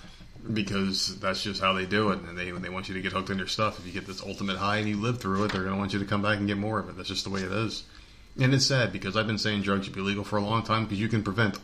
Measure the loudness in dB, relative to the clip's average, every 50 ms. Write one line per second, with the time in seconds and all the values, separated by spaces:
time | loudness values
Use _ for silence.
0 | -16 -18 -16 -18 -18 -18 -16 -12 -6 -4 -2 -2 -2 0 0 0 0 0 0 0
1 | -2 -2 -4 -4 -2 -2 -2 -2 -2 -4 -2 2 2 2 4 2 2 2 2 2
2 | 4 4 2 0 -2 -8 -8 -6 -6 -6 -6 -6 -6 -6 -6 -6 -6 -4 -4 -4
3 | -2 -2 -2 -2 -2 0 -2 -2 -2 -2 0 0 0 0 0 -4 -10 -8 -8 -8
4 | -8 -8 -10 -10 -8 -8 -6 -4 -4 -2 -2 0 0 0 2 2 2 0 0 0
5 | 0 0 0 0 0 0 2 2 2 2 2 0 0 0 0 0 0 0 0 0
6 | 0 0 0 0 2 2 2 2 2 0 2 0 0 0 0 -2 -2 -4 -8 -8
7 | -6 -6 -4 -4 -4 -2 -2 -2 -2 0 0 0 -2 -2 -4 -6 -12 -14 -18 -20
8 | -20 -20 -20 -20 -20 -10 -2 2 4 6 6 6 4 4 4 4 2 2 0 -2
9 | -4 0 0 2 2 2 0 0 2 2 2 2 2 2 2 0 0 -2 -4 -2
10 | -2 0 0 -2 -2 0 0 0 2 2 2 0 2 2 2 2 2 2 0 0
11 | 0 2 2 2 2 2 2 4 4 4 2 0